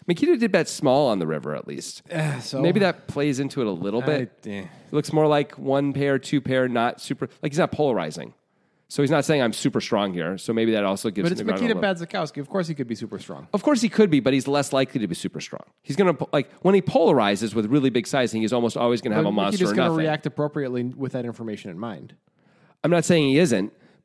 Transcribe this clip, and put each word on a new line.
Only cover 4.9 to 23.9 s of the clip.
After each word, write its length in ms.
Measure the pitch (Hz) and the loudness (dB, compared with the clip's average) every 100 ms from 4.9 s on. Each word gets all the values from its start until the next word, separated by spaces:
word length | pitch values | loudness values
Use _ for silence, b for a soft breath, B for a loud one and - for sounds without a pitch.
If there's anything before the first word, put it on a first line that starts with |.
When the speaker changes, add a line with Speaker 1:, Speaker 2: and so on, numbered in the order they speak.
Speaker 1:
looks 200 | 147 - | -4 -2
more 140 | 156 151 | 2 4
like 300 | 147 143 - | 2 0 -6
one 340 | 135 139 143 | -2 0 0
pair, 240 | 135 143 135 | 0 0 0
two 220 | - 143 | 0 -2
pair, 260 | 127 131 127 | 0 0 0
not 320 | 120 120 - | 0 0 -2
super, 280 | - 135 131 b | -8 -6 -8 b
like, 100 | 156 | -6
he's 60 | 143 | 0
not 140 | 160 | 0
polarizing. 640 | - 147 104 78 78 58 - _ _ _ _ _ | 2 0 0 -2 -8 -14 -18 _ _ _ _ _
So 140 | - | -2
he's 80 | 139 | 2
not 140 | 151 | 2
saying, 180 | 135 151 | 2 2
"I'm 100 | 120 | 2
super 260 | 104 139 110 | 0 -2 -2
strong 320 | - 107 101 | 0 0 0
here." 240 | 87 82 95 | -2 -4 -6
So 140 | - | -4
maybe 200 | 113 113 | 0 2
that 120 | 110 | 2
also 260 | 101 98 117 | 0 0 -2
gives 180 | 98 127 | -2 -2
Speaker 2:
But 40 | |
it's 80 | 185 | -2
Speaker 1:
Negreanu 80 | 226 190 | -2 0
a 40 | |
Speaker 2:
Nikita 120 | 233 | 0
Speaker 1:
little 80 | 196 202 175 170 | 0 0 -2 -6
Speaker 2:
Berzakowski. 320 | 196 156 - | -6 -6 -8
Of 100 | 139 | -6
course 200 | 196 165 | -4 -4
he 60 | |
could 120 | 143 123 | -6 -6
be 80 | |
super 240 | 110 113 95 | -6 -8 -12
strong. 300 | - 73 - | -12 -16 -6
Speaker 1:
Of 80 | 202 | -2
course 180 | 294 262 | 2 2
he 80 | 233 | 2
could 220 | - 214 | 4 4
be, 100 | 147 | 4
but 120 | 123 | 4
he's 120 | 135 131 | 2 2
less 260 | 143 135 | 0 0
likely 280 | 139 135 131 | 0 0 0
to 60 | 101 | -4
be 60 | |
super 260 | 85 92 78 | -4 -6 -8
strong. 240 | - - - _ | -12 -14 -16 _
He's 140 | - 139 | -6 2
gonna 180 | 185 | 2
po-, 140 | 151 - | 2 -2
like, 180 | 151 131 B | -2 -4 B
when 120 | 175 | 2
he 80 | 196 | 4
polarizes 720 | 190 262 285 143 101 101 110 | 4 2 4 6 4 2 0
with 120 | 110 104 | -2 0
really 240 | 143 131 | 2 2
big 160 | 120 - | 0 0
sizing, 360 | 139 120 110 | 0 0 0
he's 100 | 110 | 0
almost 240 | 120 117 120 | 0 0 0
always 240 | 120 120 | 0 0
gonna 140 | 120 104 | 0 0
have 80 | |
Speaker 2:
But 60 | - | 2
Speaker 1:
a 20 | |
monster 200 | 104 98 196 | 0 0 0
Speaker 2:
Nikita's 80 | 180 | 0
Speaker 1:
or 20 | 202 | 2
Speaker 2:
gonna 120 | 170 | 2
Speaker 1:
nothing. 100 | 160 | 2
Speaker 2:
react 220 | 156 151 151 | 0 -2 -4
appropriately 580 | - 147 151 135 123 | -4 -4 -4 -4 -4
with 280 | 120 131 131 | -6 -6 -8
that 120 | 127 | -6
information 460 | 120 110 113 104 104 | -8 -8 -10 -10 -10
in 80 | 87 | -10
mind. 360 | 113 85 - - _ b b b b b | -10 -10 -16 -20 _ b b b b b
Speaker 1:
I'm 60 | - | 0
not 140 | 170 156 | 2 4
saying 180 | 170 139 | 4 4
he 100 | 139 | 4
isn't, 340 | 175 107 101 b b | 4 2 -2 b b